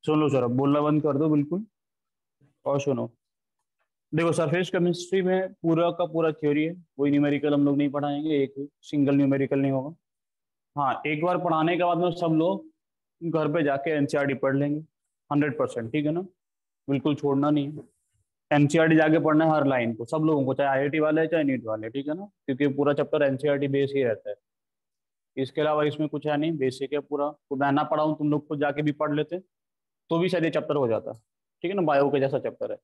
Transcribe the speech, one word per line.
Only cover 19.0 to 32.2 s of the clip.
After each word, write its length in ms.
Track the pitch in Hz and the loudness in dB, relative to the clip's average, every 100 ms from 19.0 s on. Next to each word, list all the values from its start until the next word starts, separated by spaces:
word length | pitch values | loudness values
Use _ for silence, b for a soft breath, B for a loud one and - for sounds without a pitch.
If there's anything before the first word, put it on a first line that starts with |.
| 156 160 | 6 4
पढ़ना 260 | 156 156 | 4 4
है 60 | 160 | 4
हर 160 | 156 139 | 2 2
लाइन 280 | 131 117 | 0 -2
को, 100 | 113 | -6
सब 140 | 117 160 | -6 -2
लोगों 260 | 156 151 | 0 0
को, 100 | 131 | 0
चाहे 140 | 131 139 | -2 0
आईआईटी 320 | 135 143 156 | 0 0 0
वाले 200 | 151 156 | 0 2
हैं, 80 | 160 | 0
चाहे 160 | 165 | 0
नीट 200 | 143 127 | 0 -2
वाले, 260 | 113 110 110 | -4 -8 -6
ठीक 180 | 135 139 | -8 -8
है 60 | |
ना? 100 | 160 | -8
क्योंकि 420 | 202 _ - 131 147 | -10 _ -8 -2 0
पूरा 260 | 139 147 | 0 0
चैप्टर 300 | 143 143 156 | 0 -2 0
एनसीईआरटी 460 | 143 131 147 143 139 | 0 0 -2 0 0
बेस 240 | 139 135 | 0 0
ही 80 | 139 | 0
रहता 280 | 123 107 - | -2 -2 -6
है, 60 | 104 _ _ _ _ _ _ _ _ _ - | -14 _ _ _ _ _ _ _ _ _ -6
इसके 240 | 131 - | -6 -2
अलावा 240 | 151 151 | 0 2
इसमें 240 | 151 147 151 | 0 -2 -4
कुछ 180 | 151 147 | -4 -2
है 100 | 147 | -2
नहीं, 160 | 156 | -2
बेसिक 400 | 160 131 127 135 | -2 -2 -2 -6
है 60 | 147 | -6
पूरा। 320 | 139 143 147 | -4 -4 -4
तो 260 | 147 _ 135 | -6 _ -2
मैं 160 | 139 | 0
ना 100 | 143 | 2
पढ़ाऊँ, 360 | 151 151 156 151 | 0 0 0 -2
तुम 120 | 147 | -2
लोग 180 | 147 147 | -2 -4
खुद 120 | 151 | -4
जाके 220 | 147 143 | -2 0
भी 100 | 151 | -2
पढ़ 220 | 147 151 | -2 -2
लेते 240 | 147 151 175 - _ _ _ _ _ _ | -2 -4 -6 -12 _ _ _ _ _ _
तो 100 | 165 | -2
भी 100 | 180 | 0
शायद 160 | 180 | 0
ये 60 | 160 | 0
चैप्टर 260 | 147 - 147 | -2 -2 0
हो 120 | 123 | 0
जाता, 240 | 107 - 113 _ _ _ _ | 0 -4 -14 _ _ _ _
ठीक 80 | 170 | -6
है 20 | |
ना? 100 | 202 | -2
बायो 280 | 160 139 139 | 2 4 2
के 100 | 143 | 2